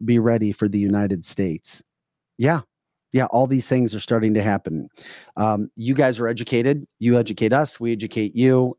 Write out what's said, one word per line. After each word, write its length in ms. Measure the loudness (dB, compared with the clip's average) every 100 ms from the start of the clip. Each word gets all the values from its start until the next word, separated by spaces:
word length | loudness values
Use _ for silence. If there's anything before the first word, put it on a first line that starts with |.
be 140 | 0 2
ready 340 | 4 2 0
for 160 | 0 0
the 100 | 0
United 460 | 0 0 0 -4
States. 580 | -6 -6 -4 -6 -10 -16 -18 _ _ _ _ -2
Yeah. 240 | 0 0 -4 _ _ _ _
Yeah, 140 | -2 0
all 200 | 2 2
these 220 | 0 0
things 260 | 0 0
are 60 | -4
starting 340 | -2 0 2
to 80 | 2
happen. 480 | 0 -2 -2 -8 -8 -18 -20 -20 -16 -4
Um, 340 | -2 0 -4
you 200 | -6 -2
guys 240 | 2 0 0
are 80 | -4
educated. 600 | -4 -2 0 0 -2 -6 _
You 180 | 2 2
educate 360 | 2 -2 0
us. 280 | 2 0 -4
We 120 | -4
educate 420 | -4 -4 -4 -4
you. 420 | 2 4 4 2